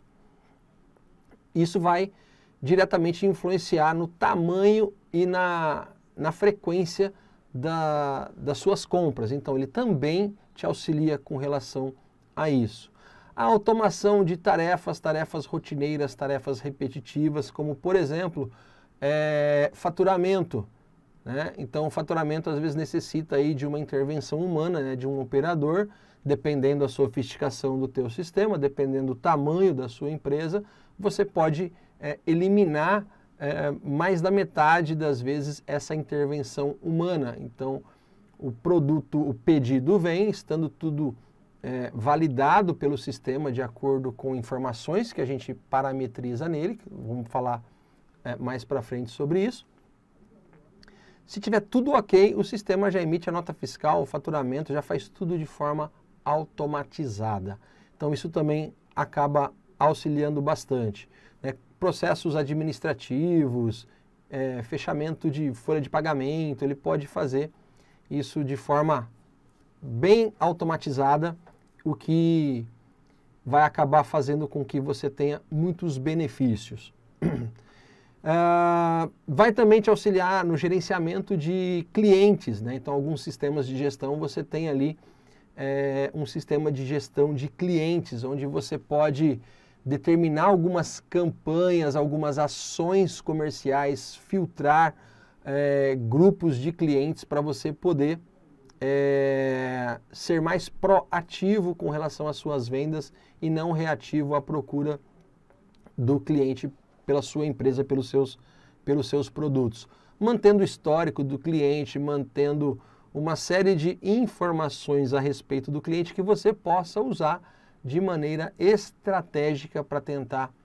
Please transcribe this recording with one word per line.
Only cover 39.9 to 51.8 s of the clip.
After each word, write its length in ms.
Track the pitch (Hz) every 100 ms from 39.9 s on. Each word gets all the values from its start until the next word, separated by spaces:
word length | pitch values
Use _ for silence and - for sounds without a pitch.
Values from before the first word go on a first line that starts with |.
| 202
vem, 300 | 170 170 214
estando 400 | 196 - 156 156
tudo, 480 | - 160 147 143 117 - _ _ _
eh, 280 | - 127 120
validado 800 | 123 120 151 160 127 139 190 185
pelo 240 | 170 143 139
sistema 520 | - 123 - 135 147
de 120 | 123
acordo 500 | 120 113 139 135 127
com 240 | 117 135 131
informações 720 | 117 127 131 117 - 185 233
que 120 | -
a 20 |
gente 300 | 131 131 127
parametriza 920 | 123 _ 135 139 135 127 117 123 120 165
nele, 260 | 151 180 233
que 100 | -
vamos 380 | - 117 123 117
falar, 360 | 131 123 117 117 _ _ _ _ _
eh, 140 | 127 -
mais 260 | 127 127
pra 200 | - 135
frente 280 | 123 123 117
sobre 320 | - 147 180
isso. 240 | 220 - - _ _ _ _ _ _ _ _ - _ _ - - - _
Se 160 | - 202
tiver 200 | 202 208
tudo 320 | 202 254